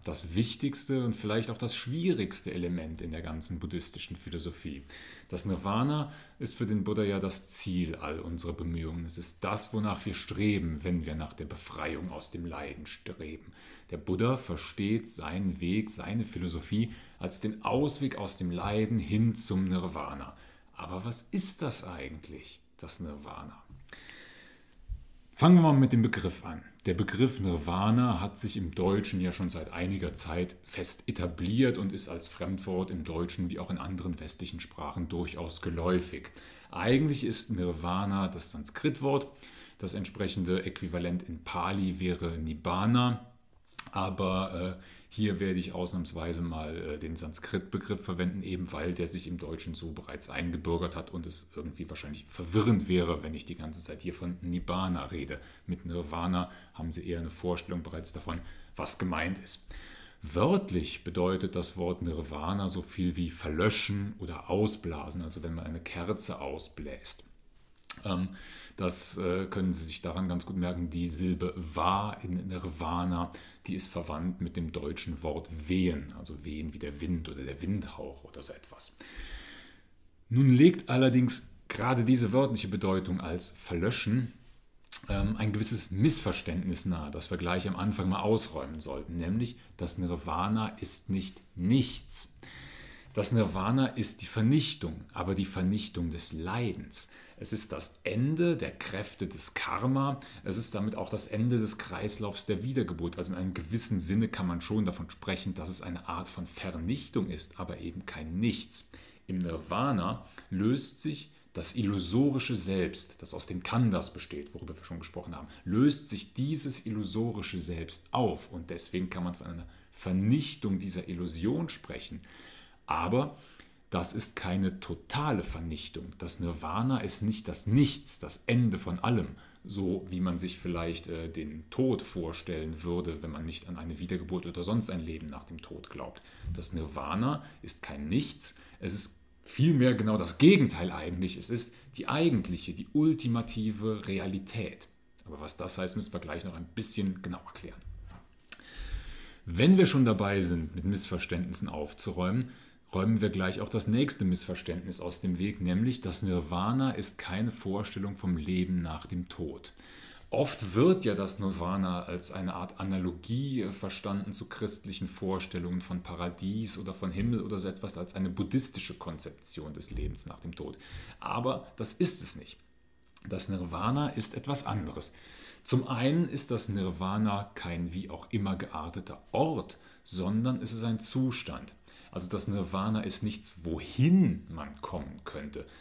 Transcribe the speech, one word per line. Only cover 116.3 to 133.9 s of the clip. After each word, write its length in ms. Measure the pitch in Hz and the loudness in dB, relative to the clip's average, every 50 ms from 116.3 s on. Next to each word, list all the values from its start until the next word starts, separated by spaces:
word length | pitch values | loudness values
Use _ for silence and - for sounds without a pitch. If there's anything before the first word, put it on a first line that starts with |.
| - | -4
dieses 500 | - 131 147 156 143 143 143 127 - - | -2 0 0 2 0 0 0 -2 -2 -2
illusorische 720 | 113 107 107 101 90 92 110 117 120 104 104 90 - - 90 | -4 -4 -2 -2 -2 0 0 0 0 -2 -4 -4 -4 -4 -4
Selbst 460 | 80 85 87 82 82 - - - - - | -4 -4 -4 -4 -4 -4 -6 -8 -6 -2
auf. 400 | - - 120 104 76 - - - | 0 2 4 2 2 0 -6 -10
Und 180 | - 85 80 - | -10 -10 -8 -6
deswegen 400 | 85 85 - - - 92 92 90 | -6 -6 -4 -2 0 -2 -2 0
kann 140 | - 92 87 | -2 -2 -2
man 100 | 90 87 | -2 -4
von 140 | - - | -6 -8
einer 200 | 85 85 85 - - - - - - | -10 -10 -10 -10 -12 -16 -20 -20 -16
Vernichtung 840 | - - - 95 92 95 98 110 131 156 143 - - - - 104 95 | -10 -6 -2 2 2 4 6 6 6 6 4 0 -4 -2 0 0 0
dieser 320 | 92 101 95 85 90 - - | 0 0 -2 -4 -4 -4 -4
Illusion 600 | 90 85 90 82 78 82 90 113 139 165 170 151 | -4 -4 -4 -4 -4 0 0 0 2 2 0 -2
sprechen. 520 | - - - - - - - - - - - - - - - - - - - - - - - | -4 -8 -8 -10 -10 -10 -8 -10 -12 -12 -14 -16 -20 -20 -20 -20 -20 -20 -20 -20 -20 -14 -4
Aber 520 | - 76 80 85 90 110 127 147 147 - - - - - - - - - - - - | -2 0 0 2 4 4 4 4 2 -2 -12 -18 -20 -20 -20 -20 -20 -20 -20 -10 -2
das 240 | - 90 90 - - | -2 0 2 2 2
ist 220 | 117 - - - | 2 0 0 -2
keine 420 | - - 92 90 98 95 92 92 - | -4 -2 0 2 2 2 2 0 -2
totale 640 | - - 85 - - - - 143 147 156 123 92 85 | -6 -8 -8 -8 -6 -4 -2 0 2 4 2 2 2
Vernichtung. 720 | - - 85 82 82 78 73 - - - 85 - - - | -2 -4 -4 -4 -4 -4 -4 -6 -8 -8 -8 -10 -10 -10
Das 220 | - 90 82 - - | -8 -4 -4 -2 0
Nirvana 600 | 92 85 82 78 80 78 85 104 120 131 131 123 | 0 -2 -2 -2 -4 -2 0 2 2 2 2 2
ist 220 | - 92 - - | 2 0 0 2
nicht 260 | 104 110 107 - - - | 2 2 0 0 -2 -4
das 180 | - - - | -2 -2 2
Nichts, 520 | 101 107 139 143 - - - - - - - | 6 8 8 8 6 4 0 -2 -2 -2 -2
das 240 | - - - - - | -2 -6 -6 -4 0
Ende 320 | - 117 123 120 110 95 87 | 4 6 6 6 6 4 2
von 200 | - 90 87 90 | 0 -2 -2 0
allem, 280 | - 110 120 104 82 - - - - - - - - | 2 4 4 4 2 0 -4 -12 -16 -20 -20 -16 -10
so 400 | 92 101 98 95 90 92 95 - - | -6 -2 0 2 2 2 0 -2 -4
wie 120 | 92 87 | -2 0
man 180 | 92 90 85 85 | 2 2 2 0
sich 200 | 90 87 - - | -2 -4 -6 -4
vielleicht, 480 | - 90 87 85 82 85 85 - - | -4 -2 -2 0 0 -2 -2 -4 -6
äh, 220 | 85 82 80 82 85 | -6 -6 -6 -6 -6
den 400 | - 82 76 73 76 78 - - | -6 -6 -6 -6 -8 -10 -12 -8
Tod 320 | - - 131 131 113 - | 0 2 4 4 4 2
vorstellen 800 | - - - 92 82 80 80 - - 90 87 80 78 78 80 78 82 | -2 -4 -4 -4 -4 -4 -4 -6 -6 -4 -4 -4 -4 -4 -6 -4 -2
würde, 380 | 87 87 90 - 85 78 76 | -2 0 0 0 -2 -4 -6
wenn 100 | 78 80 | -6 -8
man 140 | 76 76 80 | -6 -6 -6
nicht 220 | 80 80 - - | -8 -8 -10 -10
an 100 | 90 90 | -10 -10
eine 220 | 87 80 82 | -8 -8 -8